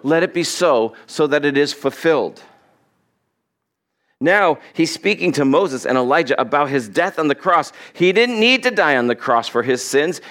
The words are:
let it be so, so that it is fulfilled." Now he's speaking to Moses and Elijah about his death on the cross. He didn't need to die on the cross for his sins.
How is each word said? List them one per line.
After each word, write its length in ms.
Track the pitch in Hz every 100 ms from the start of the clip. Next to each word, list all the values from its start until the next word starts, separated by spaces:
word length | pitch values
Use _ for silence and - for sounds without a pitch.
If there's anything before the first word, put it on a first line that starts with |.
let 200 | 135 165
it 120 | 185
be 100 | 175
so, 480 | 156 - 175 123 113 - -
so 200 | - 147
that 160 | 147
it 120 | 143 139
is 160 | 143
fulfilled." 720 | - 139 - 165 143 87 - - _ _ _ _ _ _ _ _ _ _ _ _ _ _ _ _ _
Now 380 | 156 202 180 139 -
he's 180 | - 165
speaking 400 | - 202 170 175
to 120 | 147 135
Moses 400 | 151 185 131 -
and 100 | 127
Elijah 420 | 127 156 139 135
about 300 | 117 143 139
his 180 | 139 107
death 320 | 123 185 160
on 100 | 151
the 60 |
cross. 380 | 139 190 170 - - -
He 180 | - 180
didn't 260 | 196 247 220
need 240 | 233 262
to 60 | 247
die 260 | 202 156 131
on 100 | 120
the 100 | 117
cross 320 | 135 117 -
for 140 | 120
his 200 | 120 123
sins. 380 | - 135 160 160 -